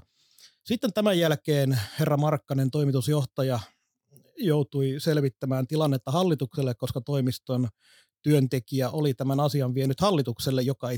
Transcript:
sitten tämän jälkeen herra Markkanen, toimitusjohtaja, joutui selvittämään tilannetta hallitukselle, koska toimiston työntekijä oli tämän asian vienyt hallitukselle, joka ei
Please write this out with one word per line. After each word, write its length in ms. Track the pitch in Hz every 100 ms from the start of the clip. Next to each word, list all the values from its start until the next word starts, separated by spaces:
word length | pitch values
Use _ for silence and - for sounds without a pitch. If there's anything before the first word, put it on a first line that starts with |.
| - _ _ - - _ -
sitten 280 | 226 247
tämän 260 | 214 208 175
jälkeen 600 | 165 147 - 143 135 127 98 -
herra 180 | 151 143
Markkanen, 540 | 147 147 - 135 135
toimitusjohtaja, 880 | 151 143 131 143 151 131 - 131 120 - _ _ _ _ _ _ 370
joutui 580 | 202 151 139 143 135 139
selvittämään 720 | 165 151 139 - 131 131 127
tilannetta 440 | 156 156 135 -
hallitukselle, 640 | 156 185 151 135 - 131
koska 280 | 117 123 -
toimiston 680 | 117 143 127 123 - 127 120 - _ _ _ _
työntekijä 680 | 151 147 131 135 - 135 123
oli 240 | 156 147
tämän 260 | 127 135 139
asian 340 | 147 143 127
vienyt 280 | 127 135 135
hallitukselle, 600 | 196 170 120 117 143 131
joka 300 | 127 131
ei 60 | 123